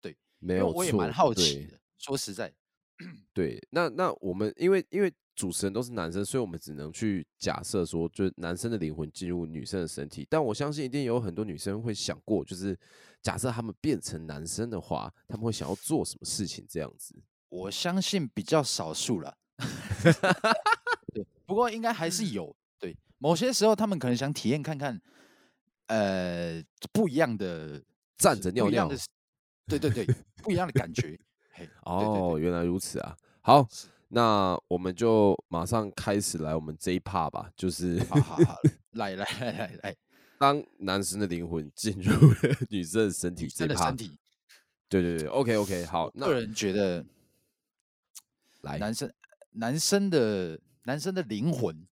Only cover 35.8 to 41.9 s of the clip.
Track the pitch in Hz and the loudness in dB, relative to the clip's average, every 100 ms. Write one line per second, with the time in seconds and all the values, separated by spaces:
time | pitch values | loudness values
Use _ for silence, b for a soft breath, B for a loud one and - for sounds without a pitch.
35.8 | 107 - - 101 101 85 76 80 78 78 | 0 -4 0 0 0 -2 -2 -2 -4 -6
36.8 | - 90 - 95 76 - 85 - 92 82 | -2 -2 0 -2 0 -4 -10 -4 -4 -2
37.8 | 87 85 113 147 139 - 170 - 143 - | 0 0 2 2 2 4 2 4 0 0
38.8 | _ 113 104 92 101 - 123 - 107 82 | _ -6 -6 -4 -6 -4 -6 -6 -8 -8
39.8 | 101 98 _ b b b 139 143 - _ | -12 -12 _ b b b 2 2 -4 _
40.8 | 98 95 95 95 104 85 85 82 73 - | -2 0 0 -2 -2 -2 -4 -4 -6 -6
41.8 | 110 | -4